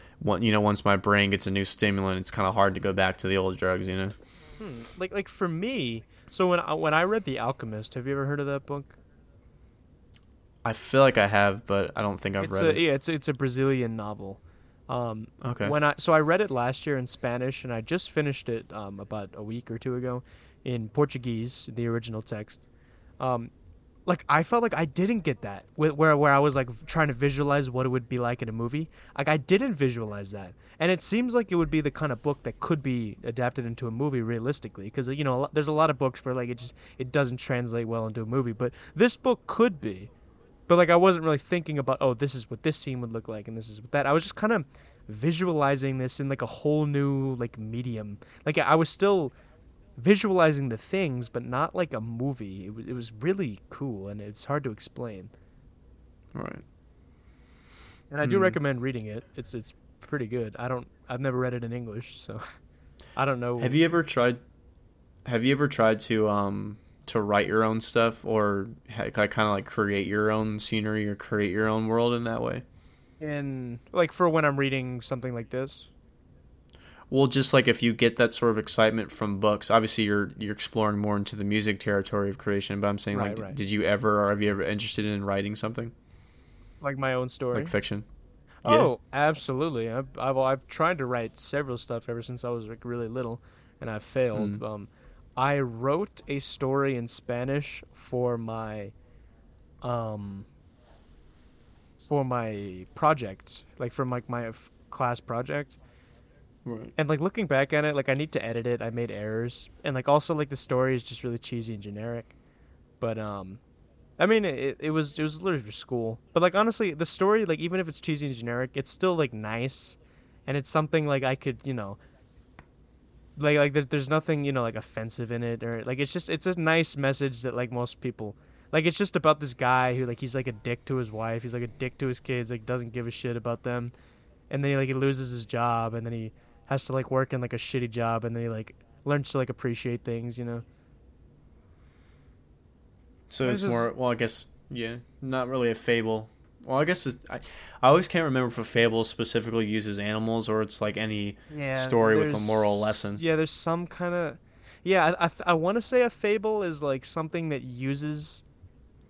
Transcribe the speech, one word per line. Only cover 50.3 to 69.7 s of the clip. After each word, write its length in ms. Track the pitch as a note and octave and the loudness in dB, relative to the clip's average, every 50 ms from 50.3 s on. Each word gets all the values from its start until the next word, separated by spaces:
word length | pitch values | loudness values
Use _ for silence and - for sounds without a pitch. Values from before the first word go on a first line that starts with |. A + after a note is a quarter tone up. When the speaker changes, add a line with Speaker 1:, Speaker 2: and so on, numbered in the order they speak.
| F#3 F3+ E3 D#3 D3 C#3+ C#3 B2 | 6 6 6 6 6 2 -2 -4
Speaker 2:
the 80 | A2+ | -4
things, 520 | G#2+ - - - F#3+ F#3+ D3 B2+ B2 A#2 - | -6 -6 -4 -2 0 0 0 -2 -4 -6 -6
but 160 | - A#2+ B2 | -8 -8 -6
not 300 | A#2+ B2 C3 D#3 - - | -4 -2 -2 -2 -2 0
like 180 | F3+ F3 - | -2 -2 -2
a 80 | - A2 | -2 -6
movie. 640 | A2 A#2 A#2 A#2 B2+ C#3+ C3+ B2 G#2+ G2 F#2+ G2 F#2 | -6 -6 -4 -4 -2 -4 -4 -4 -8 -10 -10 -10 -10
It 60 | G2+ G#2+ | -10 -12
was, 120 | A2+ - | -12 -10
it 60 | - | -8
was 200 | B2+ B2 A#2 A2 | -8 -8 -8 -10
really 460 | A2 G#2+ B2+ E3+ G3 G3 F3 A#2 G2 - - - | -10 -4 -2 -2 0 0 -2 -6 -6 -10 -14 -18
cool, 380 | - - C#3+ C3+ A2 F#2+ F#2+ G2+ | -10 -8 -6 -6 -6 -6 -8 -10
and 120 | G2+ G#2 | -10 -10
it's 240 | G2+ G#2+ G#2+ - - | -12 -12 -12 -12 -6
hard 180 | - C#3+ D3+ | -4 -4 -2
to 80 | C3+ B2 | -2 -4
explain. 580 | G#2+ - - - - - B2 A#2 G2+ F#2 F#2 A2 - - - - - - - - - - - - - - - - - - - - - | -8 -8 -12 -12 -10 -10 -10 -10 -10 -12 -16 -18 -20 -20 -20 -20 -20 -20 -20 -20 -20 -20 -20 -20 -20 -20 -20 -20 -20 -20 -20 -14 -12
Speaker 1:
Right. 280 | - - - - - - - - - - - - - - - - _ _ - - - - - - - - - - - - - - - _ - | -10 -10 -10 -12 -14 -18 -20 -20 -20 -20 -20 -20 -20 -20 -20 -20 _ _ -20 -20 -20 -20 -20 -20 -20 -20 -20 -20 -20 -20 -20 -20 -20 _ -10
Speaker 2:
And 80 | C#3+ D3 | -4 -2
I 60 | D3 | 0
do 100 | B2+ F#3 | 4 4
Speaker 1:
Hmm. 60 | G3 | 6
Speaker 2:
recommend 380 | F#3 F#3 F3+ E3+ C#3+ C#3 C3 A#2+ | 6 4 4 2 0 0 0 0
reading 260 | B2 C3+ B2+ A#2 G#2+ | -4 -4 -4 -6 -8
it. 180 | G#2+ G#2 A#2 - - - | -8 -10 -10 -12 -14 -14
It's, 180 | C#3 B2 - - | -14 -12 -10 -10
it's 200 | A#2 A2 - - - - - - - | -10 -10 -12 -18 -20 -20 -20 -20 -20
pretty 280 | - - D3 C#3 A#2+ G#2 | -10 -6 -6 -4 -4 -4
good. 260 | A#2+ B2 A2+ G#2+ F#2+ - | -4 -4 -4 -4 -6 -8
I 100 | A#2+ B2+ | -6 -4
don't, 180 | C3 B2 B2 - - _ - - | -4 -6 -6 -12 -20 _ -12 -8
I've 120 | B2 B2 | -6 -4
never 160 | C#3 C3+ B2+ B2+ | -2 -2 0 0
read 140 | B2+ B2+ | -2 -2
it 120 | B2 A#2+ A#2+ | -2 -4 -6
in 80 | A2+ | -6
English, 480 | A#2+ B2 A#2+ A2 G#2 A#2 - - - - | -8 -8 -8 -8 -10 -10 -12 -12 -16 -18
so 200 | - - G#2+ G#2 - - - - - - - - | -14 -12 -12 -12 -12 -14 -16 -20 -20 -20 -20 -20
<laughs> 380 | - - - - - - - | -20 -20 -20 -20 -20 -10 -2
I 80 | A#2+ C3+ | -2 0
don't 160 | C#3 C3 B2 | 0 0 0
know. 180 | A#2+ A#2+ B2 A#2+ | 0 -2 -2 0
Speaker 1:
Have 160 | B2+ B2 C3+ | 0 2 4
you 100 | D#3 E3 | 6 6
ever 180 | E3 E3+ E3+ D#3 | 6 4 2 2
tried, 340 | - - C3 A#2+ B2 A#2+ B2 - - - - - - - - - - _ _ _ _ - - - | 2 2 4 4 4 4 0 -8 -20 -20 -20 -20 -20 -20 -20 -20 -20 _ _ _ _ -20 -14 -6
have 180 | C3+ A#2+ A2+ A#2 | -2 0 2 4
you 80 | C3+ | 4
ever 140 | C#3 C3+ D3 C#3+ | 4 4 2 0
tried 300 | - - A2+ A2 A2 G#2+ | 2 4 4 4 4 2
to, 280 | - - A2+ A2 G#2+ G#2 | 0 0 2 2 4 4
um, 500 | G#2 G#2 G2+ G2 G2+ G2+ G2+ G#2 G#2 - - - - _ - | 2 2 0 0 -2 -4 -6 -8 -10 -14 -18 -20 -20 _ -12
to 140 | - - A2+ | -2 -2 0
write 260 | G#2 G#2 G2+ G2+ - - | 2 4 4 4 4 4
your 160 | G#2 A2 A2 | 4 4 4
own 160 | A2 A2 A2+ | 4 2 0
stuff 440 | - - - A#2 A#2 A2+ A2+ - - | -2 0 2 4 4 4 2 -2 -4
or 460 | A2+ A2 G#2+ G#2+ G2+ G2+ G2 G2 A#2 A2+ - - - | 0 2 4 4 4 2 0 -2 -6 -10 -18 -16 -12
ha-, 220 | G#2+ A2 G#2 G#2+ - | -8 -6 -6 -4 0
like, 180 | A2 G#2 G#2 - | 0 0 2 2
kinda, 160 | A2+ G#2+ G#2+ | 2 2 2
like, 160 | G2+ G2 - | 2 0 -2
create 400 | - | -4